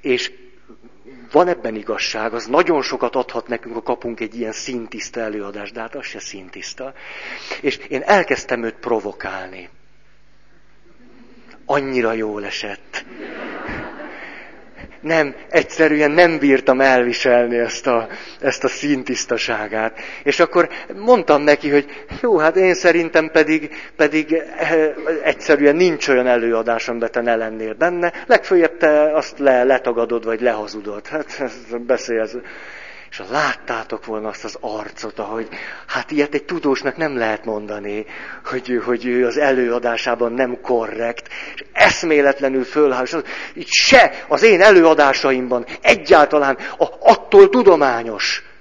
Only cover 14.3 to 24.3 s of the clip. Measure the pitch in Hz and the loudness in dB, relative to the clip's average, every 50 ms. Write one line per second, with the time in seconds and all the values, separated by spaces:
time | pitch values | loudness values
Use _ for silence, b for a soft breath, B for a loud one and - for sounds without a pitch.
14.3 | B B B B B B - - - - - - - - - 151 165 160 151 139 | B B B B B B -20 -20 -20 -20 -20 -20 -20 -14 -6 -2 0 0 0 0
15.3 | 127 - - - - 170 139 - - - 160 156 151 147 151 147 147 165 180 170 | -4 -12 -14 0 0 0 0 0 0 2 2 2 4 2 2 2 6 6 6 6
16.3 | 165 156 139 143 139 131 - - 131 127 135 135 131 127 123 123 117 - - 135 | 4 2 4 4 4 4 4 2 2 4 4 4 4 4 2 0 -2 -2 2 4
17.3 | 123 123 120 120 120 120 120 113 - - - 135 123 117 113 110 B B B B | 4 4 4 2 0 -2 -2 -4 -6 -4 -2 0 0 0 -2 -4 B B B B
18.3 | B B - 139 - - - 131 - - - 147 147 131 127 - 127 117 - - | B B -4 -4 -2 0 -4 -4 -4 -2 -2 -2 -2 -2 -2 -6 -6 -6 -4 -4
19.3 | 123 110 - - 117 107 107 104 107 110 110 113 - B B B B B B 143 | -4 -4 -2 -4 -4 -6 -6 -6 -4 -4 -4 -4 -6 B B B B B B -2
20.3 | 139 - 170 160 - 175 170 170 B B B B - 196 208 226 247 220 165 - | 2 2 2 2 4 0 0 0 B B B B -14 -6 2 4 4 4 6 4
21.3 | 151 143 147 147 147 143 - 151 143 143 139 143 - - - - - 156 - 240 | 2 4 6 4 4 4 2 2 2 2 2 0 -12 -18 -14 -14 -10 -4 0 2
22.3 | 214 165 156 160 165 190 190 185 180 - - 180 165 170 165 160 - 165 156 156 | 2 4 4 2 4 4 4 4 2 2 2 2 2 2 0 2 0 0 0 2
23.3 | - 165 156 151 156 160 147 147 - - - - - - 160 147 143 156 156 151 | 2 2 4 4 2 -2 -2 -6 -14 -16 -18 -18 -2 0 0 2 2 0 0 0